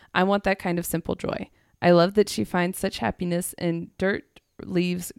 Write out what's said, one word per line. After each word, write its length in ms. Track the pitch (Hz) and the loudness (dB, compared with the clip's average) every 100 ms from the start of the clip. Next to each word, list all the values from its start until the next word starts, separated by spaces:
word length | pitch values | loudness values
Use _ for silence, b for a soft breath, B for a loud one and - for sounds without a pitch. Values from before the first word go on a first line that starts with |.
| b - | b 0
I 80 | |
want 220 | 190 202 196 | 2 2 0
that 140 | 196 | -2
kind 200 | 185 175 | -2 -4
of 60 | 165 | -2
simple 300 | 165 - - | -4 -4 -4
joy. 340 | - - - _ _ - | -4 -6 -10 _ _ 0
I 100 | 175 | 6
love 220 | 175 175 | 6 6
that 160 | 208 202 | 4 2
she 160 | - 202 | 0 -2
finds 340 | 180 175 - | 0 -2 -2
such 200 | 190 - | -6 -2
happiness 540 | 220 - 175 175 - - | -4 -2 -4 -2 -4 -4
in 320 | 175 170 170 - | -2 -2 -6 -4
dirt, 420 | 190 208 _ - _ - | -2 -2 _ -20 _ -16
leaves, 480 | - 180 180 180 - | -4 -2 0 -2 -6